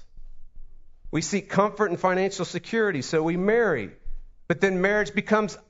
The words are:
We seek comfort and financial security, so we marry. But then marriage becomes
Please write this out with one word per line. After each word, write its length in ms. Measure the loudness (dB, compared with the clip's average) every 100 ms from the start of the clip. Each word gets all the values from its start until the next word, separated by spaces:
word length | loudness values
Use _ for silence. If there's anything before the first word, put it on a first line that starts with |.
| -10 -14 -12 -12 -12 -12 -14 -14 -18 -16 -6
We 100 | -4
seek 280 | -2 -2 0
comfort 420 | 2 2 2 0
and 80 | 2
financial 460 | 2 2 0 -2 -6
security, 560 | -6 -2 0 0 0
so 200 | 0 0
we 160 | 2 0
marry. 540 | 2 2 2 0 -4 -8 -6 -6 -8 -6 -4
But 140 | 2
then 200 | 2 4
marriage 320 | 4 2 0
becomes 440 | -2 4 4 4 -4